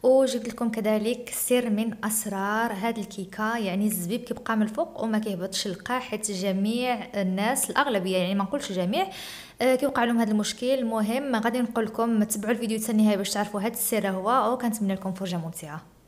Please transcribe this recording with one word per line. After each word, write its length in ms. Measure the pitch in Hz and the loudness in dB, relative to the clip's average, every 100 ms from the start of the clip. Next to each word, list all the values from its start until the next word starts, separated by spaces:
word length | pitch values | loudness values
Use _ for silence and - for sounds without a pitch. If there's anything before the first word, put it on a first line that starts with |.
وجبت 440 | 262 262 262 240 226 | 8 6 6 0 -6
لكم 240 | 233 233 | -2 -2
كذلك 640 | 220 208 214 214 247 240 | 0 0 2 0 -4 -6
سر 360 | - - 247 233 | -6 2 2 2
من 360 | 208 226 214 214 | 0 0 -2 -2
أسرار 680 | 214 214 196 196 214 233 | -2 -2 -4 -2 0 -2
هاد 240 | 196 233 226 | -2 -2 -2
الكيكة. 600 | 185 - 185 - 214 233 | -8 -8 -10 -4 -2 -2
يعني 300 | 196 190 208 | -2 0 0
الزبيب 340 | 180 175 - | 0 -2 -4
كيبقى 340 | 240 - - 226 | -4 -8 -2 0
من 60 | |
الفوق 420 | 214 214 330 - | 0 0 -4 -4
وما 160 | 226 214 | -2 0
كيهبطش 480 | 214 185 190 190 208 | -2 -4 -4 -4 -4
للقاع، 320 | 175 - 247 | -6 -4 -4
حيت 320 | - 208 214 | -2 -6 -4
جميع 880 | 190 196 190 208 233 254 233 - 202 | -2 0 2 0 0 0 -2 -2 -2
الناس، 480 | 190 185 220 277 - | 0 2 2 2 0
الأغلبية، 480 | - 285 208 185 185 | 2 2 2 2 2
يعني 180 | 175 196 | 2 0
ما 80 | |
نقولش 280 | 196 285 - | 0 -2 -2
جميع، 360 | 185 180 285 381 - - - - - | -2 0 0 -2 -6 -14 -14 -18 0
آه، 140 | 247 254 | 2 4
كيوقع 280 | 277 262 | 2 2
لهم 160 | 240 233 | 2 2
هاد 100 | 226 | 4
المشكل. 380 | 214 208 - 247 | 2 0 -2 0
المهم 680 | 262 226 226 214 247 285 226 | 2 2 0 0 0 0 0
غادي 260 | 226 247 | 2 0
نقول 240 | 233 233 220 | 0 0 -2
لكم 380 | 220 233 226 | 0 2 4
تبعوا 300 | 208 208 214 | 2 0 0
الفيديو 260 | 226 226 220 | 0 0 -2
حتى 120 | 220 | 2
النهاية 260 | 214 214 202 | 4 6 4
باش 120 | 202 | 0
تعرفوا 320 | 202 208 202 | -2 -2 -2
هاد 120 | 214 | -2
السر 360 | 233 - 220 196 | -2 0 0 0
هو، 440 | 185 196 254 220 | 0 2 2 2
وكنتمنى 400 | 254 240 220 196 | 0 -2 0 -2
لكم 200 | 190 190 | -2 -4
فرجة 220 | 185 190 175 | -4 -4 -4
ممتعة. 600 | 165 - 156 156 - - | -6 -10 -12 -12 -14 -20